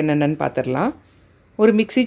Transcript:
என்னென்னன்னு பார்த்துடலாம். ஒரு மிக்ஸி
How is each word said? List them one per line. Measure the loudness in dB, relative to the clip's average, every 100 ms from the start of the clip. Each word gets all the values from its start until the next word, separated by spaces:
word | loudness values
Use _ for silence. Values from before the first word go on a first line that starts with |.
என்னென்னன்னு | 2 0 0 -2
பார்த்துடலாம். | -4 -4 -4 -2 -4 -6 _ _ _ _ _ 0
ஒரு | 2 2
மிக்ஸி | 0 -2